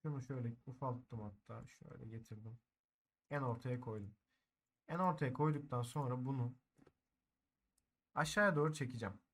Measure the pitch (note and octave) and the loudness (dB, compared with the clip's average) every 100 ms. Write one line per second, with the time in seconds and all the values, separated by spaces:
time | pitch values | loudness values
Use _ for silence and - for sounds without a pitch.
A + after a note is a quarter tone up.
0 | D#3 C#3+ B2 C3 A#2 A#2 - B2+ C3+ B2 | -2 -4 -4 -2 -2 -4 -10 -4 -2 -4
1 | - A2+ G#2 G2+ - A2+ A#2+ - - - | -6 -8 -8 -12 -12 -12 -12 -16 -18 -12
2 | A#2 A2+ A2+ G#2+ A2 A#2 _ _ _ _ | -10 -10 -10 -12 -10 -14 _ _ _ _
3 | _ _ _ C#3+ C3 A#2+ B2 B2 A#2+ G#2+ | _ _ _ 0 0 0 0 -2 -2 -6
4 | G2+ - _ _ _ _ _ _ - E3+ | -8 -12 _ _ _ _ _ _ -6 2
5 | F#3 D#3 C#3 B2+ D3+ D3 D3 B2 A#2+ D3+ | 2 4 0 4 4 4 0 -2 0 0
6 | C3 B2+ B2+ C3+ B2 - _ _ - _ | 0 0 0 0 0 -2 _ _ -20 _
7 | _ _ _ _ _ _ _ _ _ _ | _ _ _ _ _ _ _ _ _ _
8 | _ - D#3 - G#3 D3+ D#3 D#3 B2 A#2 | _ 0 2 6 6 8 4 2 -2 -2
9 | G#2+ G2+ _ | -6 -8 _